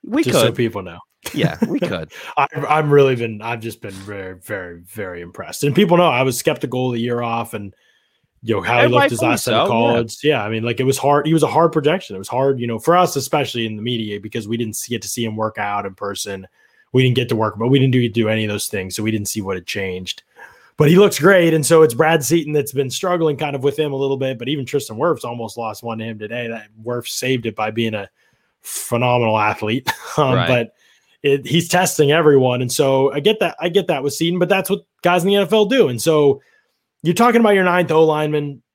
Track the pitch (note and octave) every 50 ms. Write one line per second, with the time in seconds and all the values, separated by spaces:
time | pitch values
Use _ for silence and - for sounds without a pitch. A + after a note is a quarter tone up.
0 | - - G#3+ D4+ D#4+ B2+ - C#3+ A2+ A2+ - - A#2+ A2+ - G2+ F#2 F2+ E2+ F2+
1 | - _ _ _ _ - - C#3 - - D#2+ - A3 - - D4 F3+ E3+ G2+ E2+
2 | D#2+ - - - - - - - C#3 - - C#3 C#3+ - D3+ D#3 D#3 D3 C#3+ C#3+
3 | C#3 C3+ C3 A#2 A#2 A2+ A2 G#2 G#2+ A#2 A#2 A#2 A2 A#2 G#2+ _ - G#2 F#2+ F#2+
4 | G2 G#2 G#2 G2 F#2+ F#2 F#2 F#2 - - G#2+ F#2+ F#2 F2 E2+ E2+ F2 - - A2
5 | G2 F#2 F2+ F2 F2 F2 - - F#2+ - - - D3 C#3+ C3 F#3 G#3 E3+ F3 E3+
6 | F3+ E3 B2 B2 C3 C3+ B2+ - - E3+ D3 F3+ - B2+ A#2+ B2+ B2+ B2+ B2 A#2
7 | A#2 A#2+ A#2+ A#2+ A#2+ A#2 A#2 A#2 A2+ - - G#2 G2+ G2 _ _ _ _ _ _
8 | _ _ _ _ _ _ _ _ - A2+ A2 G2 F#2 A2+ A#2+ A#2+ A#2+ A#2+ B2 B2
9 | - - A#2+ A2+ C3 A#2+ A#2+ A2 - B2 G#2+ A2+ D3+ F#3+ A#2+ A2+ A#2+ A#2+ A#2 A#2
10 | A#2 A2 - - - D3+ D3 B2 G2+ G#2+ A2 A2+ A2 A#2+ A#2 - B2+ C3 C3+ -
11 | - C#3 C#3+ D3 C#3+ D#3 E3 D#3+ D3+ A#2+ A2+ D3+ E3+ E3 E3 D#3+ C3+ D3 E3+ F#3+
12 | - - G2+ F#2 F#2+ - A#2 B2+ C3+ C#3 C#3 B2 A#2+ A#2 A2+ A2 - D#3+ E3+ F3+
13 | F3+ F3 - C#3+ B2+ - - D3 C3+ - - A#2+ A2+ A2 G#2+ G#2 G#2+ A#2+ B2+ A2+
14 | A2 G#2 G#2 G2+ G2 G#2+ - A#2+ G#2 G2+ A#2 A#2 A#2+ A#2 A2 - - - A#2 A2
15 | - - - B2 A#2 A2 G#2+ G#2+ A2 A2 - - G#2 G2+ G2+ G2+ G2+ G2 F#2+ _
16 | G#2 G2+ G2 - - G#2 G2 F#2+ F#2+ - _ _ _ _ _ _ _ _ - C3
17 | C3 B2+ B2 B2+ B2 - - G#2+ A2 G#2+ G2 G2 A2+ B2 C3+ C#3 C3 C3 B2+ B2+
18 | A#2+ A2+ G#2 A#2 A2 G#2+ A2 A2 A2 G#2+ G#2 G2 - - - G2 F#2 F#2 F#2 -
19 | G#2+ A2 G#2+ G#2+ G2+ - - A2 G2 F#2+ F#2+ F#2 F2 - - G#2 G2 F#2+ F#2 F#2
20 | F#2 - - - _ _ _ - - - - _ _ _ _ - D3+ D3 F3 F3+
21 | G#3 G3 - - C#3 F#3+ G3 F#3 E3+ E3+ D#3+ D#3+ C#3+ - E3+ D#3+ D#3+ D3 A#2 A#2+
22 | D#3+ D#3 E3 D#3+ C3 A2+ E3 E3+ D3 D3+ D3+ D3 C#3 - C3 C3+ C#3 B2+ B2+ -
23 | - F#3 F3+ E3+ E3 D#3 D3 B2+ D3+ D3 C#3 C3+ B2+ C#3+ C#3 D3+ D3+ D3 C3+ C3+
24 | C#3 C3+ C3+ B2+ C3 C3 C3 A2+ A#2 B2+ D3+ C#3+ C3 - - C#3+ - - A2 A2
25 | D3+ F3 D3+ - - A#2+ A#2+ A#2+ A2+ G#2+ - A#2+ A#2 A2 G#2 - - A#2 A2+ A2
26 | A2 A2+ A2 G#2 G#2+ G#2 A#2 B2 A#2+ A#2 A2+ A2 G#2+ G#2 G#2+ A2 A2 A#2+ A#2+ B2
27 | A#2 - - - - B2+ C3 A#2+ A2 A2 G#2 - G#2+ A2 G#2+ A#2 A#2 A2+ G#2+ G#2
28 | G2 - _ _ _ _ _ _ _ _ _ _ _ - - - - - A#2+ A#2
29 | B2+ B2 B2 A#2+ A#2 A2+ A2 G#2+ G#2 G#2+ G#2+ - G#2+ G#2+ A#2 C3 - - - -
30 | - - - - D3 C3 B2+ F#2 F2 E2+ B2+ A#2+ A#2 A2+ _ _ _ _ _ _
31 | _ _ _ _ - C#3+ C#3 C#3+ - - C3+ E3+ E3+ - - F3+ F#3 - - -
32 | D3+ C#3+ D3 D3 D3+ D3+ C#3+ C3+ B2+ B2+ B2 B2 B2+ A#2+ - - C#3+ C3+ C3+ C3
33 | C3+ C#3 C#3 D3 C#3+ G#3+ A3 G#3+ G3+ E3 - - E3 F3+ E3 G3+ F3+ - D#3+ C#3
34 | C3+ C#3+ - - E3+ E3+ F3 F3+ F3+ F3 F#3+ F#3+ F#3 - G3+ - _ _ _ _
35 | - F3 F3 F3+ E3+ G3 G3+ G3+ G3 D#3 A3 G#3+ G#3+ G3 C4 C4+ G3+ C3+ B2 A#2
36 | - E3 D#3 D3+ D3 C#3+ C3+ C#3 _ _ _ _ _ _ _ _ _ _ _ _
37 | - D#3+ E3+ F3 A#3 B3 A#3 A#3 A3+ G#3 G#3 F#3+ F#3 F3+ F3 F3+ F3+ C#3 D#3 D#3+
38 | D#3+ D#3 D#3 D3+ D3+ D3+ D3+ D3+ D3 C#3+ C#3+ - _ _